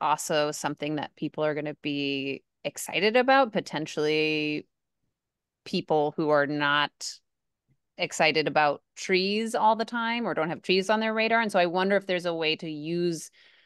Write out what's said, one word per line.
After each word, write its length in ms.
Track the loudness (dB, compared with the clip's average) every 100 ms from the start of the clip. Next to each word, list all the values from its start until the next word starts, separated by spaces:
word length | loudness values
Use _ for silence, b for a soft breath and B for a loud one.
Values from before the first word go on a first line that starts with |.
also 500 | -2 0 0 0 0
something 440 | -2 -6 -4 -4 -4
that 200 | -6 -6
people 300 | -6 -2 -2
are 80 |
gonna 220 | -2 -6 -6
be 580 | -6 -2 -2 -2 -4 -8 _ _ -10
excited 500 | -8 -6 0 2 4
about, 380 | 4 4 4
potentially 1120 | 0 -4 -6 -6 -2 0 2 2 0 -2 -4 -8 _ _ _ _ _ _ _ _ _ -6
people 500 | -4 0 0 0 0
who 120 | 2
are 180 | 2 2
not 440 | 0 2 2 0 -4 -12 -14 _ _ _ _ _ _ _ -6
excited 480 | -4 2 2 2 2
about 340 | 2 2 0 _ -10
trees 580 | 0 0 2 0 -2
all 220 | 2 2 2
the 100 | -2
time 400 | -4 -4 -2 -2
or 80 |
don't 160 | -2 -2
have 140 | -2
trees 260 | 0 2 2
on 100 | 0
their 140 | 0
radar. 280 | 0 2 2
And 100 | 2
so 80 | 2
I 80 | 2
wonder 280 | 2 2 2
if 120 | 0
there's 180 | -2 -2
a 80 |
way 220 | -2 -2 -2
to 140 | -4
use 600 | -8 -4 -2 -2 -4 -10 b b b